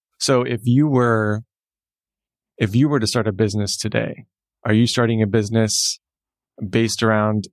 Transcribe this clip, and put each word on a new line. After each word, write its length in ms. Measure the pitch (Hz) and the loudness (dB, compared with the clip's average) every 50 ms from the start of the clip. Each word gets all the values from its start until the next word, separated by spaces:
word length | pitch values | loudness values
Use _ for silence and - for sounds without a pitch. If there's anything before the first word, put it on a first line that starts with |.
| _ _ _ _ | _ _ _ _
So 240 | - - 135 123 123 | -2 0 0 0 0
if 200 | 123 123 110 113 | -2 -4 -2 0
you 240 | 123 120 135 151 151 | 2 2 4 4 2
were, 540 | 135 127 123 120 117 110 107 107 104 110 120 _ _ _ _ _ _ _ _ _ _ _ _ _ _ _ _ _ _ _ _ _ _ - | 2 2 2 2 2 2 0 0 -2 -4 -6 _ _ _ _ _ _ _ _ _ _ _ _ _ _ _ _ _ _ _ _ _ _ -4
if 160 | - 98 98 | -2 0 2
you 140 | 123 143 147 | 2 2 2
were 100 | 147 131 | 2 0
to 80 | 110 | 0
start 220 | 104 - 123 101 110 | 0 0 0 0 0
a 40 | 98 | 0
business 440 | 95 110 101 98 107 101 101 - | 0 0 0 0 -2 -4 -4 -4
today, 480 | - - 110 - 113 110 - - - - _ _ _ _ _ _ _ - | -6 -6 -4 -2 -2 -4 -4 -6 -10 -16 _ _ _ _ _ _ _ -2
are 80 | 117 107 | 0 2
you 140 | 110 120 | 2 2
starting 340 | 113 - 127 120 113 117 110 | 2 2 0 0 0 2 0
a 60 | 110 | 0
business 720 | 101 101 113 104 101 113 113 110 107 - - - - - - _ _ _ _ _ _ _ _ _ _ _ - 107 | 2 2 0 0 0 0 0 0 0 0 -2 -2 -4 -4 -8 _ _ _ _ _ _ _ _ _ _ _ -14 -8
based 360 | 98 95 113 113 110 - - 117 | -4 -2 0 0 0 0 0 0
around, 460 | 110 110 107 107 107 107 107 95 - | 2 2 2 2 0 0 -2 -4 -6